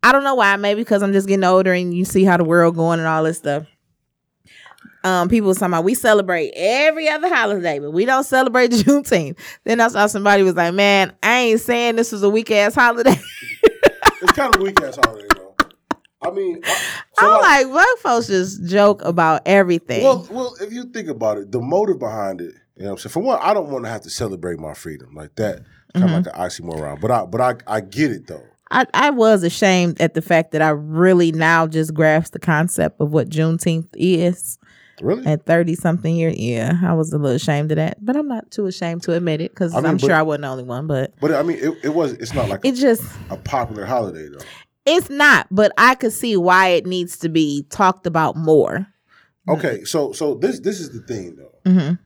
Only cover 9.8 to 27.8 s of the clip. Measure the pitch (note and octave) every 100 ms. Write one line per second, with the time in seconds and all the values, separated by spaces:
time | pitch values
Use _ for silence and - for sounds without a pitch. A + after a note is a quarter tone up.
9.8 | A3+ G#3+ G#3 G#3 G3+ G3+ F#3+ F3 E3+ F#3
10.8 | G3+ G3+ F#3+ - G3+ A#3+ B3 A3+ - A#3+
11.8 | A#3+ A3+ A3+ G#3+ G3+ A3 A3+ G#3+ G#3 C4
12.8 | A#3+ A#3 B3+ - - - - - A4+ -
13.8 | - - - - F#4 - C4+ - G3 G3
14.8 | C#4 - - G#3+ G2+ - F#2+ _ - _
15.8 | _ - _ _ E3+ G3 F#3+ E3+ - -
16.8 | - - - - A#4+ D#5+ G4+ C#4+ C4 C#4
17.8 | G#4 B4 - A#3 A3+ F#3+ F#3 G3 E3+ G3
18.8 | G3+ G3+ - F3 D#3+ D#3 - G3 F#3 E3+
19.8 | - B2 C4+ A#3+ F3 A3+ B3 A#3+ G3+ A#3+
20.8 | B3 A3+ F3 C3+ A2+ G#2 G2 B2 B2 F3
21.8 | G#3+ D3 A#2 A2 G2 F2+ E2+ - _ _
22.8 | F#2+ F#2+ - D#3+ A#3+ A#3+ E3 G#3 D3+ C3+
23.8 | A2+ A2 - - A#2 F#2 F2+ E2 D#2 C#2+
24.8 | E2 D2+ B1 D2+ D2+ - G#2+ F2+ - _
25.8 | _ F#3 F3+ E3 F3+ - F2+ - E2+ D#2+
26.8 | D2+ C#2+ G#2+ A#2+ F2+ A#2 B2+ B2 - A2